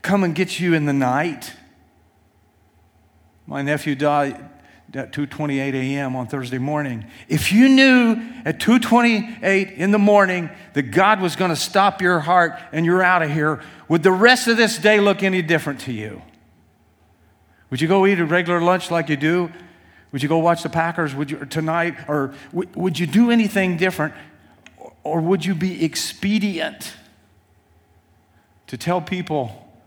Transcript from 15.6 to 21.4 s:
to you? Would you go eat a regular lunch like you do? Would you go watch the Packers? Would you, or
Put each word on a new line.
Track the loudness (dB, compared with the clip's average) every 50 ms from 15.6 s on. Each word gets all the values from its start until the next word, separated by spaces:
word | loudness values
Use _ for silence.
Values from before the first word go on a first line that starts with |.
| 0 -4 -8 -8
to | -8 -8
you? | -8 -8 -8 -10 -12 -16 -20 -20 _ _ _ _ _ _ _ _ _ _ _ _ _ _ _ _ _ _ _ _ _ _ _ _ _ _ _ _
Would | -4 -4
you | 0 2
go | 4 4 4 4
eat | 4 2
a | 0
regular | 0 0 0 0 0 0 0
lunch | 2 2 2 0 -2 -2
like | -4 -4 -2 -2
you | -4 -2
do? | 0 0 0 0 -2 -4 -8 -16 -20 -20 -20 _ _ _ _ _ _ _
Would | -8 -4 -2
you | 0
go | 0 2
watch | 2 2 0 0 -4
the | -6
Packers? | -4 -2 -4 -2 -2 -4 -4 -4 -4
Would | -6 -6 -6
you, | -8
or | -10